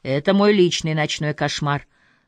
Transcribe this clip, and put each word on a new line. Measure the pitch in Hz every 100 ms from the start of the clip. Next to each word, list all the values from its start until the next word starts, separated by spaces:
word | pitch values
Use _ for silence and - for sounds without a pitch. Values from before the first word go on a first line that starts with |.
Это | - 139 170
мой | 196 208
личный | 208 175 - 160
ночной | 156 151 - 151
кошмар, | 147 147 - 143 143 - _ _ _